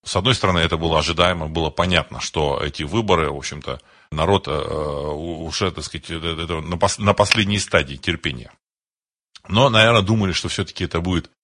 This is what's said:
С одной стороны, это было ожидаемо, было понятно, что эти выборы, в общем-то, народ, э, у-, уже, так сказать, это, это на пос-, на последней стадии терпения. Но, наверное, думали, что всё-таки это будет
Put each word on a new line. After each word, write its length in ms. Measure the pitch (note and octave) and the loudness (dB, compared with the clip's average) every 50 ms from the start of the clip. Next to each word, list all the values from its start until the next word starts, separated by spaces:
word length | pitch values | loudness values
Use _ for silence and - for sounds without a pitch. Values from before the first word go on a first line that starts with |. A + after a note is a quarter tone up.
| _ | _
С 100 | - - | -2 -2
одной 200 | F#2 F2+ B2+ C3 | 0 2 2 2
стороны, 240 | - - F#2+ F2+ F2 | 4 2 2 2 2
это 180 | E2 E2 E2+ | 2 0 0
было 220 | D#2+ E2 E2 E2 D#2 | 0 0 2 2 2
ожидаемо, 500 | D2+ E2+ E2+ E2 F2 F2+ F#2 E2+ D#2 D#2 | 2 0 2 2 2 2 2 0 -4 -4
было 220 | D#2 E2 D#2+ D#2 | -2 -2 -2 -2
понятно, 500 | - - E2+ F#2 F2+ E2 C#2+ - A#1 A#1+ | 0 -2 0 2 2 0 0 -2 -10 -10
что 400 | - - - D#2+ D2+ D2 C#2+ - | -10 -6 -2 0 0 0 0 -2
эти 200 | - D2+ - - | -4 -6 -6 -6
выборы, 480 | D#2+ D2 F2 A2+ A2 G2 F#2 E2 D#2 D2 | -8 -2 -2 -2 2 2 2 2 2 0
в 60 | C#2+ | -2
общем-то, 440 | C#2+ C2 - D2 D2+ - - C2 - _ _ _ _ _ _ | -6 -8 -10 -10 -10 -8 -10 -10 -10 _ _ _ _ _ _
народ, 360 | D2+ D#2 D#2+ F2 G2+ F#2+ - | -2 0 2 2 2 2 0
э, 60 | C2+ | -2
у-, 920 | D2 D2+ C#2+ - - D#2 D2+ D2+ C#2+ C#2+ C#2+ D2+ D2 D#2+ E2 E2+ E2+ D#2 E2 | -4 -4 -4 -4 -4 -4 -4 -4 -4 -4 -4 -6 -6 -6 -6 -6 -6 -6 -6
уже, 240 | D#2+ D2+ - G#2 F#2 | -6 -4 -2 -2 -2
так 120 | E2+ - D2 | -2 -4 -10
сказать, 260 | - - D#2 - - | -10 -10 -12 -10 -10
это, 160 | E2 D#2+ D#2+ E2+ | -10 -6 -6 -6
это 320 | E2 D#2+ E2+ E2 F2 D#2+ | -6 -6 -6 -6 -6 -6
на 140 | D#2 D#2+ F2+ | -4 -6 -2
пос-, 260 | E2 G2 F#2+ - - | 0 0 0 0 0
на 140 | G#2 G#2 G2+ | 2 2 4
последней 460 | - G#2 - - A2 G#2 G2 G#2 G2+ | 4 4 4 4 2 2 2 0 -2
стадии 360 | - - - E2+ C#2+ C2+ C#2 | -2 2 0 0 0 0 -8
терпения. 560 | C2+ - - E2 D#2 - D#2+ C2+ A#1+ A#1 - - _ _ _ _ _ _ _ _ _ _ _ _ _ _ _ _ - _ - | -6 -4 -4 -4 -2 -4 -6 -6 -6 -12 -16 -20 _ _ _ _ _ _ _ _ _ _ _ _ _ _ _ _ -20 _ 0
Но, 200 | F2+ A2 C3+ C#3 | 4 4 4 6
наверное, 340 | A2 A2 A2 A2+ A#2+ A2 | 6 6 6 8 6 4
думали, 300 | F#2+ F#2+ A2+ A2 G2+ F#2+ | 4 4 2 2 2 0
что 160 | D#2+ - - A2+ | 0 -2 -4 -4
всё-таки 360 | - - F#2+ - - - F#2 | -4 -4 -4 -6 -4 -6 -6
это 160 | E2 - F#2 | -2 -2 -2
будет 300 | E2+ F#2 F2+ E2+ - - _ _ | 0 2 0 0 -2 -4 _ _